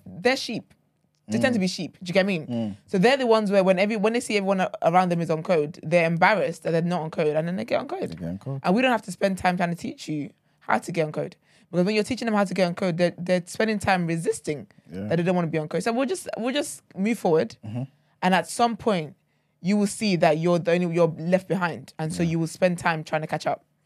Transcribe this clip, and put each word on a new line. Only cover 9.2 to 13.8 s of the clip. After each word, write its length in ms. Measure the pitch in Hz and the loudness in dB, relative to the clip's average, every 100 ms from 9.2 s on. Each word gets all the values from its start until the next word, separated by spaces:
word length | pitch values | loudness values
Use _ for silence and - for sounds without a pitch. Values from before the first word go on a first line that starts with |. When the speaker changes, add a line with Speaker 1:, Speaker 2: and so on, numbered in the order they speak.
| 196 185 | -2 0
Speaker 1:
time 180 | 185 180 | 0 0
trying 140 | 175 | -2
to 60 | 170 | -4
teach 340 | - - - | -8 -10 -8
you 220 | 151 131 - _ _ | -6 -6 -12 _ _
how 180 | - 240 | -2 -2
to 120 | - | 0
get 140 | 170 156 | -2 -2
on 60 | |
code. 240 | 151 147 - _ _ _ | -4 -8 -10 _ _ _
Because 140 | 170 180 | 0 2
when 100 | 214 | 2
you're 80 | |
teaching 220 | 208 247 233 | 0 -2 0
them 80 | 208 | 0
how 80 | |
to 100 | 196 | 0
get 140 | 190 175 | 2 0
on 80 | 175 | 0
code, 220 | 190 170 | -2 2
they're, 160 | 175 - | 0 0
they're 260 | 175 180 170 | -2 -2 -2
spending 340 | - 220 | -2 -2
time 260 | 214 | 0